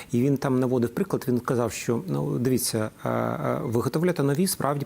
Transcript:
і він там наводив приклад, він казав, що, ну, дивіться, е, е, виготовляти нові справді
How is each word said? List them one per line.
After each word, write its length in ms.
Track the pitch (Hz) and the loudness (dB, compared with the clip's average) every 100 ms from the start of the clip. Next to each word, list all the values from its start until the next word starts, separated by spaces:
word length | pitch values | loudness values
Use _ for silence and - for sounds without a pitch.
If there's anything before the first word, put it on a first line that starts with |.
| - | -2
і 100 | 120 | 2
він 160 | 135 135 | 2 2
там 220 | 143 127 | 2 2
наводив 300 | 127 127 117 | 2 2 0
приклад, 360 | - 190 131 - | 0 -2 -2 0
він 120 | 123 | 0
казав, 320 | - 123 113 | 0 0 0
що, 300 | - - 120 185 | -2 -2 -2 -2
ну, 320 | 143 147 143 | -2 -2 0
дивіться, 500 | 123 127 - 110 110 - 120 | 2 0 0 -2 -4 -4 -4
е, 40 | |
е, 500 | 117 113 120 139 127 | 0 0 -2 -2 -2
виготовляти 600 | 131 113 135 156 180 165 | 0 0 0 0 0 2
нові 240 | 139 143 190 | 0 2 0
справді 380 | - 135 147 | 0 0 -2